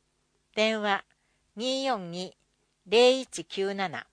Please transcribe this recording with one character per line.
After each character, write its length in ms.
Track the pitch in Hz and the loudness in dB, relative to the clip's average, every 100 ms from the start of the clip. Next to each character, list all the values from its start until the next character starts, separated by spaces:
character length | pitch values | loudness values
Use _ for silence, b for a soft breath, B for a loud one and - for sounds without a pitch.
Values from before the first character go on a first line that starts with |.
| _ _ _ _ _ | _ _ _ _ _
電 280 | - 220 220 | -2 0 0
話、 220 | 208 196 - _ _ _ _ 202 | 0 -2 -4 _ _ _ _ -8
二 280 | 247 269 | -4 -2
四 260 | 269 220 175 | -2 -4 -6
二 260 | 175 180 - _ _ _ _ - | -10 -10 -14 _ _ _ _ 0
零 340 | 214 247 262 | 6 6 4
一 240 | 247 - | -2 -12
九 280 | 160 - 196 | -10 -6 -4
七。 340 | 196 185 135 - | -4 -6 -8 -14